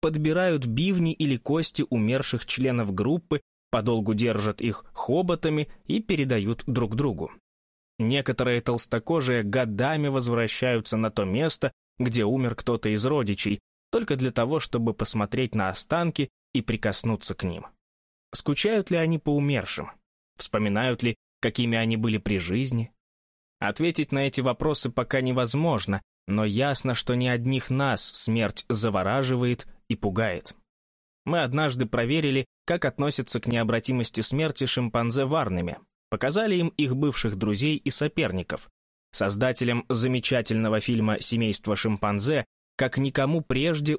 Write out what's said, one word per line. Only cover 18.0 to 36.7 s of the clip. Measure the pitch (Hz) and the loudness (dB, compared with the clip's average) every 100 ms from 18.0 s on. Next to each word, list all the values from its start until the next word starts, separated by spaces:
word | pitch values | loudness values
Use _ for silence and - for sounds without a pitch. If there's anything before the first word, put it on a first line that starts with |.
| _ _ _ | _ _ _
Скучают | - - 143 208 220 190 | -4 -2 0 2 0 0
ли | 170 | 0
они | 160 160 | 2 0
по | - 147 | 2 2
умершим? | 143 135 - - 71 - _ _ _ _ | 2 0 -2 -6 -8 -12 _ _ _ _
Вспоминают | - 107 104 101 127 120 | -4 0 0 2 0 0
ли, | 120 113 _ _ | -2 -2 _ _
какими | 117 110 120 113 | -4 0 0 2
они | 113 113 | 2 2
были | 113 107 | 0 0
при | - 98 | 0 -2
жизни? | 85 101 131 120 117 _ _ _ _ _ _ _ | 0 -2 0 -2 -4 _ _ _ _ _ _ _
Ответить | 101 104 165 165 151 | -6 0 -2 0 -2
на | 139 139 | 0 0
эти | 131 | 0
вопросы | 131 120 156 147 127 | 0 0 0 0 -2
пока | 123 123 135 | -2 -2 0
невозможно, | 131 127 120 143 165 127 - 98 - _ - | 0 0 0 0 0 0 0 -4 -4 _ -4
но | 101 107 | 0 0
ясно, | 101 139 131 135 | 2 0 0 -2
что | 120 - 123 | -2 0 0
не | 127 | 0
одних | 120 120 131 - | 0 0 -2 0
нас | 131 139 107 | 0 0 0
смерть | - - - 113 107 - - | 0 -2 0 0 0 -2 -4
завораживает | 113 110 98 95 123 131 127 123 120 - - _ | 0 2 2 0 0 0 0 0 -2 -6 -18 _
и | 110 | -4
пугает. | 107 92 113 90 - - _ _ _ _ _ _ - | -2 0 -2 -2 -8 -20 _ _ _ _ _ _ -2
Мы | 170 | 0
однажды | 135 139 156 123 120 | 0 0 0 0 -2
проверили, | 117 117 156 151 135 123 _ - | 0 2 2 2 0 -2 _ -2
как | 175 139 | 0 0
относятся | - 143 147 127 120 | 0 -2 0 -2 -2
к | 120 | 0
необратимости | 117 113 117 - 127 117 - | 0 2 0 0 0 0 -2
смерти | 110 135 156 - 131 | -2 0 -2 -2 -2
шимпанзе | - 120 120 117 123 131 | 0 0 0 0 0 0
в | 156 | 0
Арнеме. | 120 92 87 73 _ _ _ | 0 -2 -2 -6 _ _ _
Показали | 110 131 175 220 185 | -2 0 0 2 2
им | |
их | 165 | 0